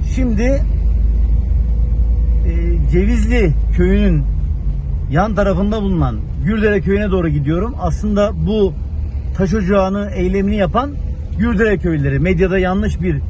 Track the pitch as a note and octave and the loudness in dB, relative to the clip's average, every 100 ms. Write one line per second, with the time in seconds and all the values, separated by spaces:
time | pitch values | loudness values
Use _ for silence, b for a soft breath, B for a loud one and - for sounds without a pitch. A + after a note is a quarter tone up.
0 | - C4 B3 G#3 B3 C4+ - - - - | -2 0 0 2 2 2 0 0 0 2
1 | - - - - - - - - - - | 2 2 2 0 2 0 0 0 0 0
2 | - - - - - - E3+ E3+ D3+ F3 | 0 2 2 2 2 0 0 2 2 2
3 | G3+ A#3+ G#3+ A#3+ F#3 C3 - E3+ F3+ G3 | 2 2 2 2 2 2 0 2 2 4
4 | G3+ D#3 C#3 - - - - - - - | 4 2 0 -2 -2 -2 -2 -4 -4 -4
5 | - D3 G#3+ F#3+ G3+ F3+ G3+ A3 G3 F3 | -2 0 0 0 0 2 0 0 0 0
6 | C3+ A#2 - - C#3 A3 G#3+ G#3 D#3+ G3 | 0 -2 -6 -4 -2 0 2 0 0 0
7 | G#3 F#3 E3 D3 C#3 E3 A3 - F3+ C#3+ | 0 0 0 0 0 -2 -2 -4 -4 -2
8 | G#3+ G3+ G#3 E3 E3 G#3+ F#3+ D3 - - | 0 0 0 0 -2 2 0 0 -6 -6
9 | - - - - F#3 G#3+ F#3 G3+ F#3+ G3+ | -6 -6 -6 -2 0 0 2 2 0 -2
10 | G3+ F#3 F3+ F#3+ G3 G#3+ F3+ G#3+ C#4+ C#4+ | -4 -2 -2 0 0 0 0 0 -2 -6
11 | - - - - A#3 G3+ A3 F#3+ F3 D#3+ | -6 -6 -6 -2 0 2 2 0 0 0
12 | C#3 C3+ E3 F3 F#3+ F#3+ F3+ F#3+ G#3+ - | 0 0 0 2 2 2 0 0 -2 -2
13 | F3+ C#3+ | -2 -2